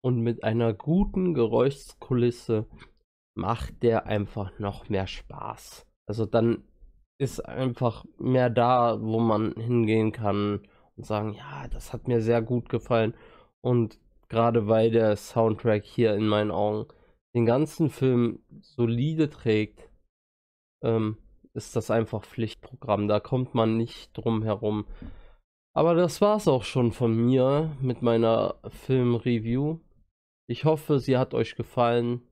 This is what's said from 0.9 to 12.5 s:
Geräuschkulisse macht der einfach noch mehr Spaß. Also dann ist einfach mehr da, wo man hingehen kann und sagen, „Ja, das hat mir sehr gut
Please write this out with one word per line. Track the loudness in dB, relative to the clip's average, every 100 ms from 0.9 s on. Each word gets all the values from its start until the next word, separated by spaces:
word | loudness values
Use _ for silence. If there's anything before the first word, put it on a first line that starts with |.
| 0 0 0 -2
Geräuschkulisse | 0 2 2 0 -2 -16 -20 -4 0 0 -2 -4 -4 -4 -14 -20 _ _ _ _ -8
macht | -4 -4 -6 -2
der | 0 0 0
einfach | -4 -4 -6 -10 -6
noch | -8 -8 -6
mehr | -4 -4
Spaß. | -10 -16 -14 -12 -14 -18 -20 _ _ -10
Also | -6 0
dann | 2 2 0 -6 _ -20 _ _ _
ist | -6 -6
einfach | -10 -4 -4 -2 -2 -4 -18 _
mehr | 0 2 2
da, | 2 4 4 2 0
wo | -2 0
man | 2 2 0
hingehen | -4 0 2 4 2 2
kann | 0 -2 0 0 -4 -8 _ _ -20
und | -6
sagen, | -4 -4
„Ja, | -8 -14 -14 -10
das | -10 -10
hat | -10 -2
mir | 0
sehr | 2 0
gut | 2